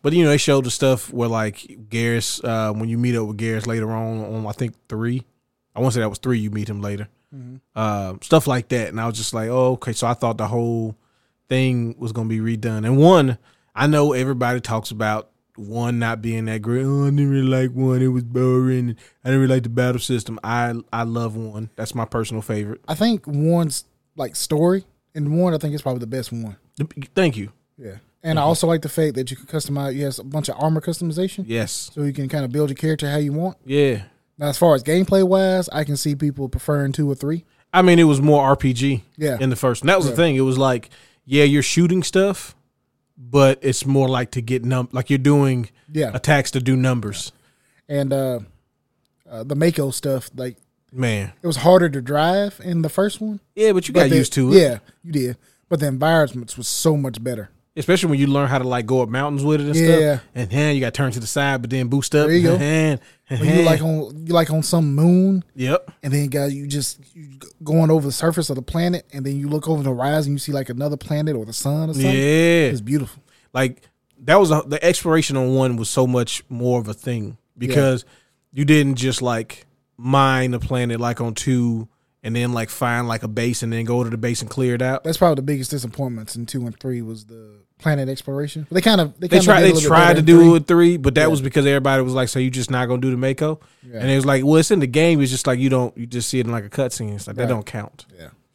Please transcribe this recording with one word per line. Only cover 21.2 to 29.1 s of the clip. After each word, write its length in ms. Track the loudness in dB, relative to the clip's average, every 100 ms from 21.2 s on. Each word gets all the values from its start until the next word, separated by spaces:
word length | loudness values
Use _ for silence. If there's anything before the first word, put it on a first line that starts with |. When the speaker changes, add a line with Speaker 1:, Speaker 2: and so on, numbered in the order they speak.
| -6 -8
Speaker 1:
one. 340 | -10 -12 -14 -10
That's 180 | -10
my 100 | -8
personal 380 | -6 -6 -6 -8
favorite. 400 | -6 -6 -6 -10 -10
Speaker 2:
I 80 |
think 320 | -2 0 0 -4
one's, 580 | -2 0 2 0 -6 -12 _ _
like, 220 | -10 -10 -8
story, 480 | -4 0 2 0 -4 _ _
and 240 | -8 -2 0
one, 160 | 0
I 40 | 0
think, 160 | -4
is 60 | -6
probably 200 | -6 -6
the 60 | -6
best 260 | -8 -8
one. 240 | -10 -10 -14 _ -8
Speaker 1:
The, 100 | -8 -8 -6
thank 220 | 0 0 0
you. 120 | -10 _ _ _
Speaker 2:
Yeah. 180 | -20 -20 _ _
And 140 | -4 0
I 40 |
Speaker 1:
Mm-hmm. 60 | 2
Speaker 2:
also 180 | 2 0
like 140 | 0
the 60 | -2
fact 260 | -2 -2